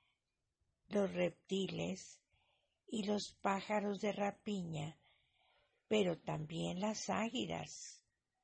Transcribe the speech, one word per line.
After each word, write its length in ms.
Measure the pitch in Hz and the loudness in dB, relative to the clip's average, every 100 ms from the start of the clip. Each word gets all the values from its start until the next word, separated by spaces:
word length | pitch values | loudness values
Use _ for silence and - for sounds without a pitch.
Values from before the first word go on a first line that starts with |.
| _ _ _ _ _ _ _ _ _ | _ _ _ _ _ _ _ _ _
los 240 | 208 196 | 2 2
reptiles 1080 | 175 175 - - 196 185 165 170 190 - - _ _ _ _ _ _ - | 4 2 0 -2 0 0 0 -2 -4 -8 -18 _ _ _ _ _ _ -6
y 180 | 226 | -2
los 280 | 202 208 - - | 0 0 -2 -2
pájaros 600 | 202 196 190 214 202 196 | 0 0 2 0 2 0
de 120 | 214 | 0
rapiña, 840 | 190 202 - - 202 170 151 156 - _ _ _ _ _ _ _ _ _ | 2 0 -2 -4 -2 -2 -4 -6 -8 _ _ _ _ _ _ _ _ _
pero 300 | 214 180 160 | 4 4 2
también 600 | - 156 156 165 170 175 | -2 -4 -4 -2 -2 0
las 300 | 214 214 - | -2 -2 0
águilas, 920 | 196 226 233 - - - - - - _ _ _ _ | 0 0 0 -2 -2 -6 -10 -14 -16 _ _ _ _